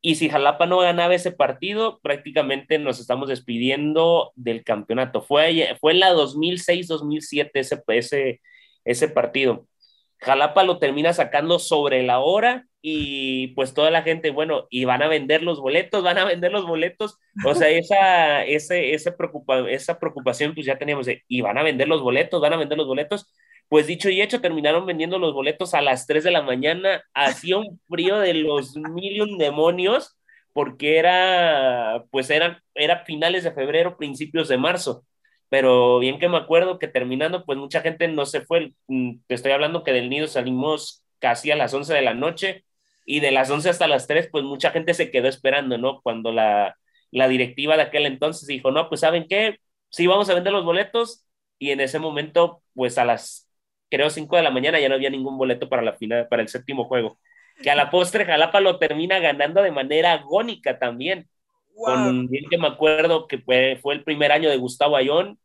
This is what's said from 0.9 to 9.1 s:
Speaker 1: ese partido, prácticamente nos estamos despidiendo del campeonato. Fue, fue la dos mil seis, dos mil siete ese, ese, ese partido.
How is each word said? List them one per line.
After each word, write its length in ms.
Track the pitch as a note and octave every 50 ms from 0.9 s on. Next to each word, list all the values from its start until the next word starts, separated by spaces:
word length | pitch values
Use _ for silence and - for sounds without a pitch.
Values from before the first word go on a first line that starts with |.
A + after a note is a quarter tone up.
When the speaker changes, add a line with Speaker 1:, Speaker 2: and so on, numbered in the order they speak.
| E3+ E3+ E3+ F3 F3+
Speaker 1:
ese 160 | F3 F3+ F3+
partido, 640 | F3+ - C#3+ B2+ C3 C3 E3+ F#3+ G#3 G#3+ A3 A3 A3 _
prácticamente 760 | _ D3 C#3+ D3 D3 D3+ D3+ D#3 D3 C3+ C#3 C#3 C3+ _ D#3 D#3
nos 220 | D3 C#3 B2 B2
estamos 280 | A#2 - B2 C3 C#3 C3+
despidiendo 1000 | C3 B2 B2+ - A#2 A#2 A#2+ C3 C3+ C#3+ D3 D3+ D#3 D#3+ E3 E3 E3+ E3 - - _
del 260 | B2+ A#2+ A#2+ A2+ A#2
campeonato. 580 | - - A2+ G#2 G2 - A2+ B2 C3 B2+ - A2
Fue, 560 | - - C#3+ D3 D#3 E3 E3 D#3+ D3 F2+ - -
fue 140 | - D#3 E3
la 160 | F3+ F#3+ F#3+
dos 260 | F3+ D#3+ D3 C3+ C3
mil 240 | D3+ D#3 E3+ F3+ F3+
seis, 260 | F3 - F3 F3+ F3+
dos 160 | F3 E3 D3+ D3
mil 180 | D3 D3+ D3+
siete 360 | D3+ - - D3 C#3+ C#3+ _ C#3
ese, 240 | B2+ C3 D3 C3+ - -
ese, 520 | A2 A#2+ A#2 - D3 C#3 C3+ C3 A#2+ _ _ _ _ _ _ _ _ _ _
ese 240 | A#2 A#2+ B2 D#3+
partido. 580 | D#3